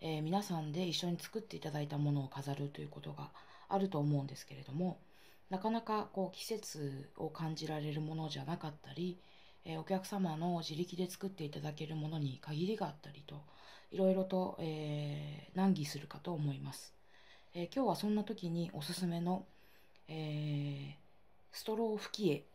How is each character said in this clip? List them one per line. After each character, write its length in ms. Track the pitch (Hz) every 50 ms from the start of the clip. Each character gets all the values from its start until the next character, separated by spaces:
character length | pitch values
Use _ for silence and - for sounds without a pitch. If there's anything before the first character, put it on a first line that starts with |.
え 200 | - 165 156 151
ー、 20 | 156
皆 180 | 156 185 202
さ 180 | 202 - 180 160
ん 120 | 151 151
で 160 | 147 175 185
一 80 | 175 151
緒 160 | - 180 180
に 80 | 170 -
作 180 | - - -
っ 40 | 220 214
て 120 | - -
い 40 | -
た 100 | - 156
だ 120 | 147 151 147
い 40 |
た 120 | 147 147 143
も 120 | 147 147
の 120 | 143 143 135
を 60 | 135
飾 260 | - 139 135 139 139
る 140 | 139 143 143
と 120 | - 156
い 40 | 151
う 40 | 147
こ 100 | - 147
と 120 | 143 151 147
が 160 | 147 143 - - - - - - - -
あ 100 | - 196
る 120 | 196 190 190
と 100 | 165 147
思 200 | 147 147 147 139
う 40 | 135
ん 20 |
で 100 | 139 139
す 120 | - -
け 80 | - 135
れ 80 | 135 135
ど 100 | - 131
も、 240 | 160 180 185 160 - - - - - - - - - - -
な 80 | 190
か 140 | 190 - 220
な 100 | 226 226
か 280 | - - 214 214 - - -
こ 180 | 190 185 185
う 60 | -
季 80 | - -
節 640 | - 226 208 - - - 156 143 139 135 135 139 - -
を 120 | - - -
感 260 | - - 160 156 160
じ 100 | 147 156
ら 140 | 160 156 151
れ 120 | 147 151
る 100 | 147 156
も 120 | 156 151 160
の 160 | 160 160 147
じ 100 | 143 139
ゃ 40 | 135
な 140 | 151 170
か 100 | - 165
っ 60 | 151 147 - -
た 100 | 135 135
り、 240 | 156 175 180 175 - - - - - - - - - -
え 140 | 165 160 160
ー、 20 |
お 20 | 156
客 220 | - 190 190 190
様 320 | - 208 196 190 165 156
の 220 | 156 170 180 175 170
自 160 | 156 156 151
力 200 | 156 175 - 180
で 140 | 175 185 175
作 160 | - - 196
っ 40 | 190
て 120 | 190 - 156
い 60 | 143
た 100 | - 147
だ 140 | 147 151 147
け 140 | 151 156
る 80 | 151 160
も 120 | 156 151
の 120 | 156 160 156
に 180 | 143 135 127 -
限 280 | - 147 151 151 180
り 100 | 196 220
が 80 | 214 190
あ 40 | 147
っ 40 | - -
た 80 | - 147
り 140 | 147 - -
と、 160 | - 147 147 - - - - - - - - - -
い 60 | -
ろ 140 | 180 190 190
い 20 | 190
ろ 120 | 190 190
と、 320 | 185 190 185 185 - - -
え 880 | 165 160 156 156 151 151 147 147 147 143 143 147 147 147 147 - - -
ー、 60 | -
難 160 | 185 190 196 180
儀 120 | 151 143
す 120 | 147 -
る 80 | 139 -
か 140 | - - 143
と 140 | - 180 170
思 200 | 151 147 143 135
い 60 | 135
ま 140 | 139 135 127
す。 200 | - - - - - - - - - - - - - - - -
え 80 | 175 170
ー、 20 | 170 -
今 100 | 277 262
日 20 |
は 80 | 208 165
そ 100 | - 202
ん 80 | 208 214
な 100 | 214 208
時 280 | - 214 - 175 170
に 180 | 165 170 170 170 -
お 100 | - 147
す 100 | 175 175
す 140 | 180 185
め 120 | 175 170 170
の、 220 | 170 180 185 196 - - - - - - - - - - - - -
え 60 | - 156
ー、 840 | 156 156 151 151 151 151 147 147 143 143 143 143 139 139 143 143 - - - - - - - - - - -
ス 120 | - - -
ト 120 | 220 220
ロ 200 | 226 233 220 214
ー 20 |
吹 280 | 202 - - - 208 214
き 40 | 165
絵 140 | 143 143 - -